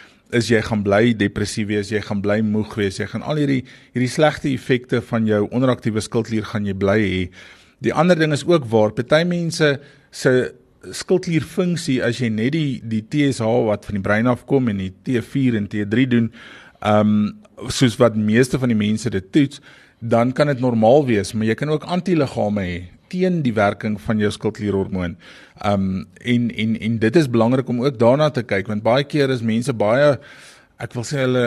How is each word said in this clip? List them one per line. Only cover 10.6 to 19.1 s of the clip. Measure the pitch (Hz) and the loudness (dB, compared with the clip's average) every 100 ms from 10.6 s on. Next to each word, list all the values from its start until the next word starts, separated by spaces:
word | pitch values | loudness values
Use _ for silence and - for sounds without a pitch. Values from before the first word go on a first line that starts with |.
| _ _ - | _ _ -16
skildklierfunksie, | - - 185 180 160 120 - 180 170 - 127 | -12 -2 -2 0 -2 -2 -2 -2 -2 -2 -2
as | 117 117 | -2 -2
jy | 120 | -2
net | 107 120 | -2 -2
die, | 160 147 123 | -2 -2 -6
die | 113 110 | -6 -6
T | 107 151 143 | -2 0 0
S | 123 | 0
H | 110 120 113 | 0 0 0
wat | 101 | -2
van | - | -4
die | 101 | -6
brein | 101 104 123 | 0 2 2
afkom | 120 - 139 120 | 0 0 0 0
en | 98 | -2
die | 92 95 | -6 -8
T | - 123 | -4 -4
vier | 110 139 131 113 | -2 0 0 0
en | 101 | -2
T | 107 101 | -4 0
drie | 117 135 | 0 2
doen, | 120 113 - - - - _ | 2 0 -4 -20 -20 -20 _
ehm, | 107 107 107 107 104 - - - 123 | 2 4 4 2 0 -4 -18 -14 -10
soos | - 127 - | 0 0 4
wat | 117 107 | 4 4
meeste | 107 110 135 139 | 2 4 2 0
van | 127 | 0
die | 110 | 2
mense | 104 107 117 | 0 -2 -2